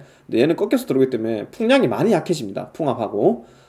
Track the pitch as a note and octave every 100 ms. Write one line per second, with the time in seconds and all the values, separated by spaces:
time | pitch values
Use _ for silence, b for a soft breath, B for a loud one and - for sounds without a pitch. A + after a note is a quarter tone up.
0 | b b - - D#3 E3 G#3+ C4+ - C3+
1 | C3 A#2+ A2+ A2 - - A3+ C4+ E3+ G#2
2 | F3+ F3+ D#3 D#3 G#2+ G2 F2+ - D3+ A#2
3 | G2+ G#2 D3 A#3 b b